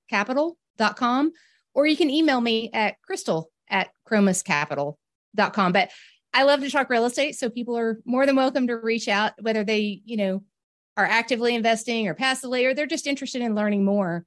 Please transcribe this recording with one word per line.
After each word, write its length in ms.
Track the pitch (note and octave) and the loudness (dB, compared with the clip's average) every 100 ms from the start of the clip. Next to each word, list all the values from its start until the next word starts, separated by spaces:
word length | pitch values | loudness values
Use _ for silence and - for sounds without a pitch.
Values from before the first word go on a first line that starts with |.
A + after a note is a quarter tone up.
| - | -4
capital 480 | G#3 G#3 C4 D#4+ - _ - | -2 0 0 -2 -4 _ -2
dot 180 | G#3+ - | -2 0
com, 360 | A#3+ B3+ D#4 - _ _ _ | 0 2 0 -2 _ _ _
or 100 | C4 | 0
you 120 | D4+ D4+ | 2 4
can 120 | D#4+ | 2
email 320 | D4 D#4 C4 | 2 2 2
me 300 | A#3 A3 A3+ | 2 -2 -2
at 300 | A3+ G#3 - | -2 -2 -4
crystal 480 | - F#4+ - E3 - _ - | -10 -8 -2 -4 -4 _ -4
at 220 | F#3+ F#3 _ - | -4 -4 _ -2
chromiscapital 840 | G#3+ G3 F3 - D3 D3+ C#3 C#3+ D3 _ _ _ | 2 4 2 0 -2 -2 -4 -6 -8 _ _ _
dot 180 | G#3 G3+ | 0 0
com. 200 | G#3+ F3+ | 2 2
But 180 | F#3+ F3+ - - _ - | 2 0 -6 -20 _ -2
I 120 | B3 | 2
love 160 | C#4 C#4+ | 4 4
to 100 | C#4 | 2
talk 180 | C#4+ C4 | -2 0
real 180 | A#3+ A#3+ | 2 0
estate, 300 | C4 C#4+ - | 0 -4 -2
so 140 | A#3+ | -6
people 260 | A#3+ A#3 A#3 | -6 -6 -2
are 240 | A3+ A3+ | -2 -4
more 200 | - B3 | -2 2
than 120 | C#4 C4+ | 4 4
welcome 300 | C4 C#4 B3 | 2 0 -2
to 60 | A#3 | -2
reach 320 | A3+ A3+ A3+ | -2 -2 0
out, 240 | G3+ G#3+ - | 0 0 -2
whether 240 | A3 A3 | -2 0
they, 360 | G#3 G#3+ G#3 F#3+ | 0 0 -2 -6
you 120 | G#3+ A3 | -8 -2
know, 260 | F#3+ G3 - _ _ _ _ - | -2 -2 -8 _ _ _ _ -2
are 80 | F#3 | 2
actively 480 | A3+ A#3 A#3+ A#3 | 0 0 -2 0
investing 520 | A#3 A3+ A3+ A#3+ A3+ G#3+ | 0 0 0 -2 -4 -2
or 60 | |
passively, 500 | G#3+ C4 C4 B3+ B3 B3+ | -2 -2 -2 -4 0 0
or 80 | |
they're 120 | C4+ D4 | 0 -4
just 200 | D#4+ C#4+ | -4 -4
interested 360 | C#4 C4+ B3+ | -6 -6 -4
in 120 | A#3+ | -2
learning 300 | G#3 G#3 G3+ | -2 0 0
more. 400 | G3 G3+ F#3 E3+ | 2 0 -2 -4